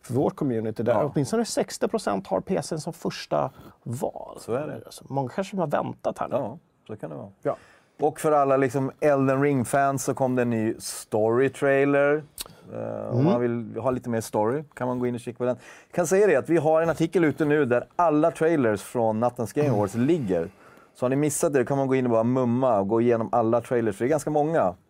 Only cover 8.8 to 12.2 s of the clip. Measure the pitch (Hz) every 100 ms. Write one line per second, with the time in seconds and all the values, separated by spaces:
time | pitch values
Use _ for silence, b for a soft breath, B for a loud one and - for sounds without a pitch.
8.8 | 135 - 151 139 135 135 143 139 113 143
9.8 | 139 139 - 131 131 127 120 113 110 -
10.8 | - - - 107 110 120 135 127 143 139
11.8 | 139 143 143 151